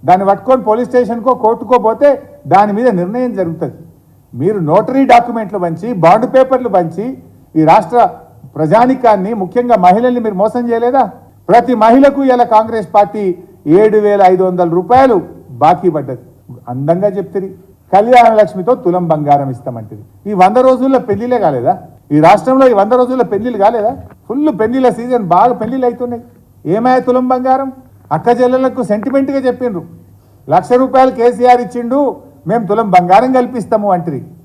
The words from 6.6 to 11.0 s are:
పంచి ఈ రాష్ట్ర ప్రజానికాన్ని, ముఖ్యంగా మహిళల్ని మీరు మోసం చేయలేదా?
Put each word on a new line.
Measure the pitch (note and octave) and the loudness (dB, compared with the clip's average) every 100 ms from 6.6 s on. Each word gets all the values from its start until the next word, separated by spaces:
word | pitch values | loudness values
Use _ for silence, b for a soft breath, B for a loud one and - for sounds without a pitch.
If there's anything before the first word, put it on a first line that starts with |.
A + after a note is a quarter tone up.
| B3 | 0
పంచి | F#3+ E3 E3 A#3 C4+ - _ _ D#3+ | -2 -2 -6 -10 -10 -18 _ _ -2
ఈ | D#3 | 4
రాష్ట్ర | F#3+ - A#3+ G#3+ - - - - - | 4 2 0 0 -2 -20 -20 -18 -6
ప్రజానికాన్ని, | D#3 G#3 B3 C4 A#3+ G#3 F#3 | 0 2 2 2 2 0 -2
ముఖ్యంగా | A3+ F#3 B3 B3 A3+ F3+ | -6 -4 -4 0 2 4
మహిళల్ని | G3 B3 B3 | 2 0 -2
మీరు | A3 F#3+ | -4 -2
మోసం | G#3+ B3 A#3+ | -2 -2 -4
చేయలేదా? | A#3 A#3+ C4 | -2 0 0